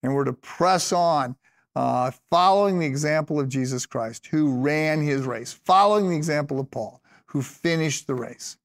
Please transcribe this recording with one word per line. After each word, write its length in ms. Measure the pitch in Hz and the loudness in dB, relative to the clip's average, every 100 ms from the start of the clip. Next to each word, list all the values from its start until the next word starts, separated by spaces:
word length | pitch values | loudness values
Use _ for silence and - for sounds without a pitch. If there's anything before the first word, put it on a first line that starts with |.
And 120 | 131 | -2
we're 100 | 139 | -2
to 80 | 135 | -2
press 580 | 127 - - 175 185 - | -4 -12 0 2 4 2
on, 440 | 180 170 156 127 127 _ _ _ | 0 2 2 -2 -8 _ _ _
uh, 360 | - 127 123 127 - _ | -4 -2 0 -2 -6 _
following 480 | 170 180 196 202 185 | 2 4 4 2 2
the 80 | 160 | -2
example 540 | 135 151 156 151 151 | -2 -2 -2 -2 -2
of 80 | 135 | -2
Jesus 380 | 131 127 127 - | -2 -2 -4 -6
Christ, 400 | 135 113 113 - | -6 -8 -10 -6
who 340 | 156 151 127 | 0 0 2
ran 400 | 135 151 156 156 | 0 0 0 0
his 220 | 147 139 | 0 0
race, 320 | 131 120 120 | -2 -6 -10
following 560 | - - 185 202 214 196 | -16 2 4 6 4 2
the 60 | 170 | -2
example 440 | 156 147 147 135 | -2 -2 -2 -4
of 100 | 135 | -6
Paul, 300 | - 107 - _ _ _ | -8 -10 -12 _ _ _
who 120 | 147 | -6
finished 680 | 127 - 170 165 156 139 - | -6 -4 -2 0 0 -4 -4
the 80 | |
race. 440 | 131 - 120 - - | -6 -6 -12 -16 -16